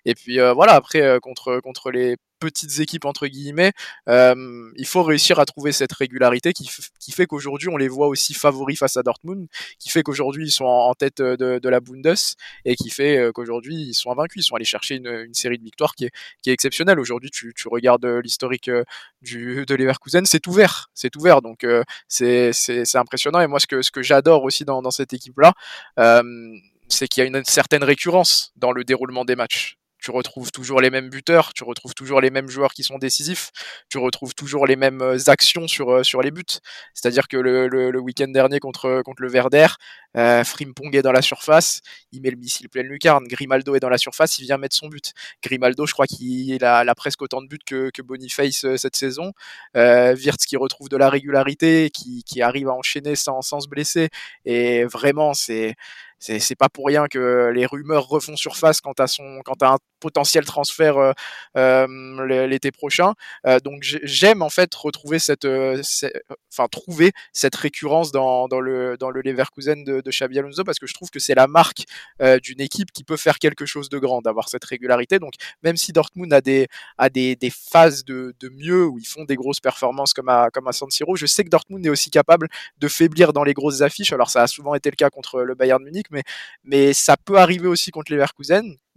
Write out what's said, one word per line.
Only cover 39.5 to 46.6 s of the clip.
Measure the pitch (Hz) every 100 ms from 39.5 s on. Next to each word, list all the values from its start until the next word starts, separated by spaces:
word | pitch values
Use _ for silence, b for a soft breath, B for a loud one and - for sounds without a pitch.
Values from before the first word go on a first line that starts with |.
| 143 156 - B B B 120
euh, | 117 120
Frimpong | 117 - 139 123 147 139
est |
dans | 131
la | 127
surface, | 135 135 - 156 170 - B B B
il | 131
met | 131
le | 123
missile | 120 - 131
pleine | 131 131
lucarne, | 143 165 143 123
Grimaldo | 127 135 135 139
est | 135
dans | 127
la | 123
surface, | - - 156 -
il |
vient | 131 139
mettre | 135 -
son | 151
but. | 147 - B B B
Grimaldo, | - 131 127 127
je | 151
crois | - 135
qu'il | - 123 127 131 131